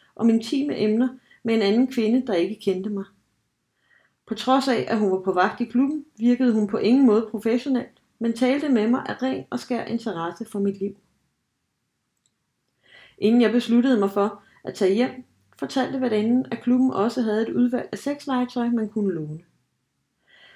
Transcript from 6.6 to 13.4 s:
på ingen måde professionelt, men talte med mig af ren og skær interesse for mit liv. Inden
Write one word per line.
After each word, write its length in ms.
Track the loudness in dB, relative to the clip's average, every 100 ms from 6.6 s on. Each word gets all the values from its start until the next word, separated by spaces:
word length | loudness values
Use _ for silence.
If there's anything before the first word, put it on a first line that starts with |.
| 0
på 100 | 0
ingen 280 | 4 6 6
måde 220 | 4 0
professionelt, 680 | -4 -2 0 0 -2 -4 _ _ -6
men 140 | -4
talte 360 | 0 0 0 2
med 180 | 2 2
mig 160 | 0 -2
af 180 | -4
ren 220 | -4 -4 -6
og 100 | -8
skær 260 | -6 -6 -4
interesse 600 | -6 -4 -6 -6 -8 -8
for 140 | -4
mit 200 | -2 -2
liv. 160 | -8 -10 _ _ _ _ _ _ _ _ _ _ _ _ _ _ _ _ _ _ _ -20 -20 -2
Inden 240 | 2 4